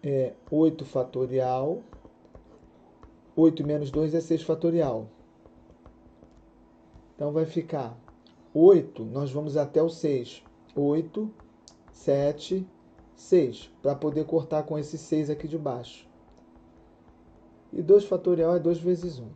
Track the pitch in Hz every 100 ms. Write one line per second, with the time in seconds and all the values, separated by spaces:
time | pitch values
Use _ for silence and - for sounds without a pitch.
0 | 147 139 185 - - 151 160 160 139 135
1 | 127 131 127 131 127 127 143 208 - -
2 | - _ - - - - - - - -
3 | - - - - 160 160 147 147 143 147
4 | 156 160 165 160 - 156 170 170 143 110
5 | 110 - - _ - - - - - -
6 | - - - - - _ - - - -
7 | - - 147 151 156 165 156 151 120 117
8 | - - - _ - 151 175 185 - -
9 | 110 131 143 139 151 147 143 156 165 165
10 | 156 135 120 - - _ - - 143 156
11 | 160 214 220 - - _ - - - -
12 | - 139 143 147 - 190 185 - - -
13 | - - - 180 131 117 - - 143 139
14 | 156 147 151 160 147 151 147 151 147 156
15 | - 156 147 147 156 160 147 123 120 -
16 | - - - - - - - - - -
17 | - - - - - - - - 160 202
18 | 202 180 185 170 165 175 160 165 170 175
19 | 180 135 113